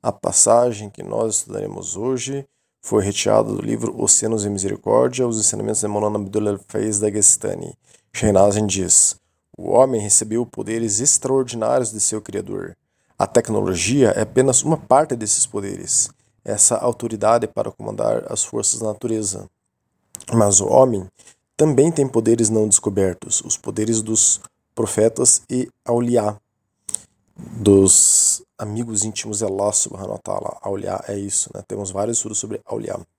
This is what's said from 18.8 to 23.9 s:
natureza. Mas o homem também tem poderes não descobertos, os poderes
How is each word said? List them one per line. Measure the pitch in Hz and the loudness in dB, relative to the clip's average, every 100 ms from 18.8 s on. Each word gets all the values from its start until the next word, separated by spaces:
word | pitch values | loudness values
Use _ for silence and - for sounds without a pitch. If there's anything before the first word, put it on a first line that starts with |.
| 110 | -4
natureza. | 107 120 110 104 98 98 _ _ _ _ _ _ - - | -6 -4 -4 -4 -8 -12 _ _ _ _ _ _ -20 -2
Mas | 117 104 98 | 2 4 4
o | - | 4
homem | - 131 104 92 _ - _ _ _ | 6 6 2 -6 _ -20 _ _ _
também | 156 127 151 | 2 6 4
tem | 165 135 | 4 0
poderes | 117 113 113 110 | 2 2 2 4
não | 110 107 | 2 2
descobertos, | - - 101 95 87 - - | 2 0 0 0 -2 -6 -6
os | - - | -4 -8
poderes | - 107 107 | -6 -4 0